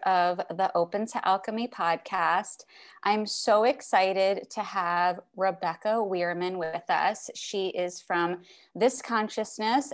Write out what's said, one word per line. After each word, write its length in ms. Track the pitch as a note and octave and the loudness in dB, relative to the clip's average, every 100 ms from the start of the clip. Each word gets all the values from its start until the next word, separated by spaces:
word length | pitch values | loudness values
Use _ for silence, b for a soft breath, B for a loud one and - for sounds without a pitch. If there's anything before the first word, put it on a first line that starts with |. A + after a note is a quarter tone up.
| G3 | 2
of 300 | F3+ F3 F3+ | 4 4 0
the 340 | - F3 F#3+ | -4 0 0
Open 320 | F3 E3+ G3+ A3+ | 2 0 -2 -4
to 200 | - - | -2 0
Alchemy 380 | F#3+ A3 A3 A#3+ | 0 0 -4 -4
podcast. 960 | - E3+ E3 - F#3+ E3 F3 - - - B B B | -2 0 0 -2 0 2 2 -2 -10 -20 B B B
I'm 240 | G3+ G#3+ G#3 | 0 0 0
so 380 | - - G#3+ | -2 2 4
excited 840 | A#3 C#4 - G#3 F#3+ F#3+ F#3+ F#3+ - | 4 2 0 2 4 4 2 0 -4
to 120 | - | -8
have 580 | G3 G3 F3 F3 F3+ F3+ - F#3+ | -6 -2 0 2 2 0 -6 -2
Rebecca 640 | F#3+ F3 F3 E3 G#3+ A3+ | 0 0 -4 -2 0 0
Weirman 540 | G#3 F#3 F3 F3 F3+ F#3 | 0 0 0 0 -2 -2
with 320 | D#3+ E3 - | -4 -4 -2
us. 420 | D#3 E3+ A3 - | 0 2 -2 -6
She 360 | - - G3+ F#3 | -10 -6 -4 -4
is 300 | - F3+ F3+ | -2 -4 -6
from 420 | - F3 E3+ F3 B B B E3 | -2 0 0 -2 B B B 0
This 260 | A#3 C4 | 2 0
Consciousness, 920 | - A3+ G#3+ - G#3+ - G#3+ F#3+ - | -2 -2 -2 -4 -6 -2 0 2 0